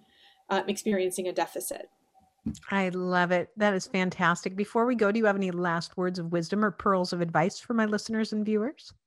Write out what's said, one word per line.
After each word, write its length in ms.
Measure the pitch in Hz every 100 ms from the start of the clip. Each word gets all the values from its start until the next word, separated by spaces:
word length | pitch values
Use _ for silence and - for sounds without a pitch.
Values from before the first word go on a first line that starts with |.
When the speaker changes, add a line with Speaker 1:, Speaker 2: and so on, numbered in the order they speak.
| _ _ - _ -
Speaker 1:
um, 180 | - 208
experiencing 600 | 208 220 196 185 190 180
a 40 |
deficit. 580 | 175 165 - - - - _ _ _ _ _ - - -
Speaker 2:
I 180 | 196 185
love 440 | 185 180 180 175
it. 180 | 180 - 214
That 180 | 208
is 120 | 185 -
fantastic. 680 | 190 185 - 170 175 190 190
Before 300 | 202 226 240
we 80 |
go, 180 | 233 202
do 60 | 226
you 80 | 214
have 100 | 196
any 140 | 185
last 460 | 175 175 170 - -
words 200 | 180 180
of 140 | 165
wisdom 320 | 170 165 202
or 60 | 214
pearls 420 | - 214 190 180
of 80 | 175
advice 380 | 170 165 185 -
for 140 | -
my 100 | 233
listeners 480 | 214 208 - 220 220
and 120 | 214 214
viewers? 480 | 214 233 - - -